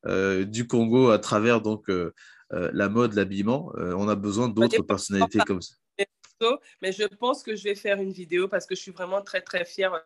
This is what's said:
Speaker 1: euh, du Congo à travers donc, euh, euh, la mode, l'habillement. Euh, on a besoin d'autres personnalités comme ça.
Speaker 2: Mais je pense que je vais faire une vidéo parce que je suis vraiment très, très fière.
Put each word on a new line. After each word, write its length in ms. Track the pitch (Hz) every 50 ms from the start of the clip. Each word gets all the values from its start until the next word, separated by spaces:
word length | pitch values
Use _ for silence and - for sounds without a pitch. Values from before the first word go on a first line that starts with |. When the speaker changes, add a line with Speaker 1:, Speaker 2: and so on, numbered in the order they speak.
| -
Speaker 1:
euh, 400 | - 95 95 95 98 95 92 98
du 200 | 104 107 117 120 117
Congo 420 | 127 120 113 113 117 127 131 120
à 100 | 107 104
travers 420 | - - 117 104 110 120 120 113
donc, 280 | 107 107 110 107 - -
euh, 240 | 95 90 87 85 - _ - - - _ _ - -
euh, 160 | 87 90 - -
la 140 | 90 101 98
mode, 260 | 104 117 123 117 104
l'habillement. 560 | 101 98 95 98 98 101 110 123 147 175 - - -
Euh, 160 | 82 90 87 92
on 100 | 101 107
a 80 | 104
besoin 320 | 101 98 104 98 110 127 120
d'autres 340 | 101 123 117 117 - 110 -
personnalités 560 | - 104 92 - - 101 98 98 98 - 104
comme 220 | - - 98 90
ça. 140 | - - _ _ _ _ _ - 196 - _ _ _ - _ - 226 233 262 - _ - - -
Speaker 2:
Mais 100 | 190 190
je 140 | 185 190 214
pense 360 | 202 - - 240 247 262 254 -
que 120 | 226 214
je 80 | 202 185
vais 120 | 202 202
faire 240 | 202 - 208 202 196
une 100 | 196 190
vidéo 380 | 185 175 180 156 180 175 185 190
parce 160 | 208 180 -
que 100 | - 185
je 60 | 185
suis 100 | - 196
vraiment 300 | 175 - 180 175 190 202
très, 180 | 202 196 - 185
très 220 | 180 - - 180 170
fière. 400 | 175 - 196 190 190 180 160 160